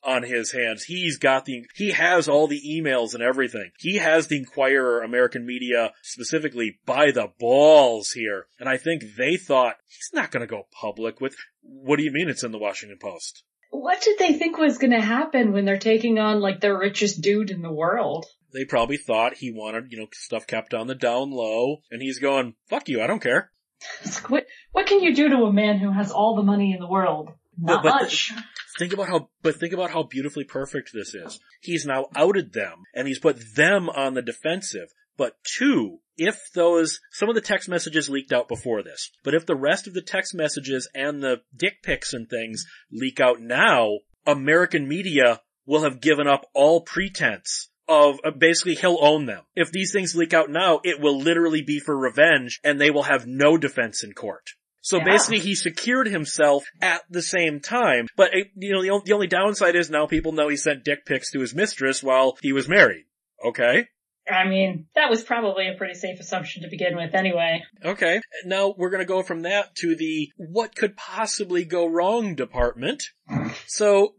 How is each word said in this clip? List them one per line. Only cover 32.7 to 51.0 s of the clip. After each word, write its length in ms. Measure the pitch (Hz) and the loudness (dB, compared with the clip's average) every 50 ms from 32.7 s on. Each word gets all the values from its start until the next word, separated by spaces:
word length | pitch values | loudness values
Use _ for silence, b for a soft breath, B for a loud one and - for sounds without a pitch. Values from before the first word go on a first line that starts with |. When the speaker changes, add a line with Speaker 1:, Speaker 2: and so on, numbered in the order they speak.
| 82 85 92 _ - | -10 -18 -20 _ -8
Speaker 1:
and 140 | 123 135 | -6 -6
he's 120 | 139 131 - | -6 -4 0
put 200 | - 156 131 120 113 110 98 | 0 0 0 0 -8 -6 0
them 340 | 143 151 180 202 196 175 156 | 2 2 4 4 2 0 -2
on 240 | - 139 135 135 131 | -4 -2 -4 -2 -2
the 80 | 127 | -4
defensive. 680 | 120 117 - - - 156 175 190 196 - - 95 85 - _ _ _ _ _ | -6 -8 -8 -6 -4 -4 -4 -4 -6 -10 -12 -12 -14 -16 _ _ _ _ _
But 200 | - 131 117 - _ - | -4 -4 -4 -4 _ -12
two, 560 | - - - 247 285 247 147 110 95 82 - _ _ _ | -8 -4 0 2 2 2 2 0 -2 -8 -14 _ _ _
if 200 | - 165 208 214 - - - - | -2 -2 -2 -2 -4 -10 -6 0
those, 460 | 180 170 175 170 165 165 151 - - _ _ | 2 4 4 4 4 2 0 -2 -8 _ _
some 160 | - - 202 220 | -6 -4 -2 0
of 60 | 233 | 0
the 60 | 214 | -2
text 260 | - - 202 190 - 185 | -2 -2 -4 -4 -4 -4
messages 380 | 175 160 - 165 151 156 143 143 | -6 -4 -4 -2 -2 -2 -2 -2
leaked 220 | 139 139 135 - | -6 -6 -4 0
out 160 | 135 120 120 | 0 0 0
before 360 | - 117 - - 123 110 104 - | -2 -6 -8 -4 -4 -4 -4 -6
this, 260 | - - - - - _ _ - | -8 -12 -14 -14 -14 _ _ -4
but 100 | 139 147 | 0 0
if 120 | 165 165 | 0 0
the 80 | - 156 | 0 -2
rest 320 | 131 139 147 190 - - | 0 0 0 0 -2 -4
of 60 | 202 180 | -8 -10
the 80 | 185 | -10
text 340 | 175 - - 190 185 - 190 | -8 -6 -6 -6 -6 -6 -6
messages 520 | 170 156 143 - 151 131 131 135 127 - - - | -4 -4 -4 -4 -6 -6 -6 -6 -6 -6 -8 -8
and 300 | 139 139 147 147 143 139 | -6 -6 -6 -4 -4 -2
the 180 | 131 123 117 _ _ 135 | -2 -2 -4 _ _ _
dick 260 | 117 175 202 - _ - | -4 -4 -4 -4 _ -6
pics 300 | - 113 - - - 135 | -6 -6 -6 -6 -10 -10
and 160 | 120 113 - | -10 -10 -8
things 340 | 123 113 113 113 110 - - B B B B B | -8 -8 -8 -8 -10 -12 -14 B B B B B
leak 280 | 113 113 131 131 - - | -10 -6 -6 -4 0 2
out 200 | 131 127 123 117 | 4 4 4 2
now, 580 | 113 117 123 147 208 220 156 120 113 104 104 - _ _ _ _ - | -2 -4 0 2 4 4 4 4 4 2 0 -4 _ _ _ _ 0
American 600 | 151 147 139 135 147 160 175 180 175 - 156 139 | 0 0 2 2 4 4 4 4 2 0 -2 -2
Media 540 | 135 151 196 185 190 147 139 127 120 113 - _ _ _ _ _ | -2 -6 -6 -4 0 4 4 4 4 4 0 _ _ _ _ _
will 180 | 135 147 151 156 | 0 0 2 2
have 180 | 139 127 120 | 0 -2 0
given 260 | 110 156 151 147 143 | 2 2 4 4 4
up 180 | 143 139 - - - - | 2 2 2 0 -2 2
all 280 | 139 143 156 170 165 | 4 6 6 6 4
pretense 880 | 165 - - 180 190 196 - - 151 117 101 90 - - - - - _ _ _ _ | 2 -2 -6 -6 -6 -6 -4 -2 -2 -2 -2 -4 -8 -10 -10 -10 -10 _ _ _ _
of, 320 | - 160 147 147 143 139 139 - | 4 6 8 8 6 4 2 -4
uh, 80 | 160 | -4
basically 440 | 160 - 165 165 170 - - 180 156 | 0 4 4 4 4 4 0 -2 -2
he'll 220 | - 185 180 170 160 | 0 2 2 4 6
own 240 | 147 147 156 151 143 | 6 6 4 4 0
them. 180 | 117 101 - - _ - | -6 -10 -12 -14 _ -2
If 180 | - 160 - | -2 -2 -2
these 200 | 170 190 190 180 | -2 -4 -4 -2
things 240 | - 196 185 160 165 | -2 -2 -2 -2 0
leak 180 | 170 165 165 175 | -2 0 2 2
out 160 | 160 156 147 | 2 2 2
now, 300 | 147 165 190 180 160 143 - | 0 0 2 2 2 2 2
it 180 | 180 151 143 | -2 -2 0